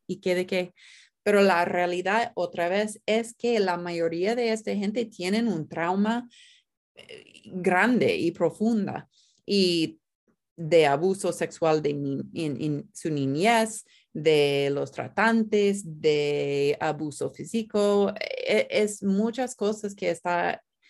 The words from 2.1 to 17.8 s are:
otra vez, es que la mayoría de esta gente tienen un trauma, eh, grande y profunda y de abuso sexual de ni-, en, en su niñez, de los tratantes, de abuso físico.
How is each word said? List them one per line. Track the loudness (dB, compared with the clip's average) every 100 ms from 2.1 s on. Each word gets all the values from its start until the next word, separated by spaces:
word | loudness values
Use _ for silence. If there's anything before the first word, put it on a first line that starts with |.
| 0 0 -4
otra | -4 -2 0
vez, | 0 -2 -4 -2
es | 0 -2
que | -4 -2 2
la | 0 -2
mayoría | -4 -2 -2 0 -2 0
de | -2
esta | -2 -4 -4
gente | -2 -4 -6
tienen | -6 -2 0 0
un | -2 -6
trauma, | -4 -2 0 0 -2 -6 -16 -20 _ _ _ _ -20
eh, | -20 -20 -20 -20 -14
grande | -4 0 4 4 4 2 2
y | -2
profunda | 0 -2 0 0 0 -2 -6 -12 _ _ _ -2
y | 0 2 2 -2 -6 _ _ _ _ _ -12
de | 2 6 6
abuso | 4 2 0 -2
sexual | -4 -6 -2 2 2
de | 0
ni-, | -2 -4 -6 -6
en, | -6 -6 -4
en | -4 -4 -8
su | -10 -6
niñez, | -2 -2 0 2 2 0 -4 -16 _ _
de | -2 4 6 4 2 0
los | -2 -4
tratantes, | -6 -6 0 2 2 2 2 2 0
de | -6 -2 0 2 2 0 -2 0 0 0
abuso | -2 -2 -6 -6 -8
físico. | -8 -6 -6 -2 0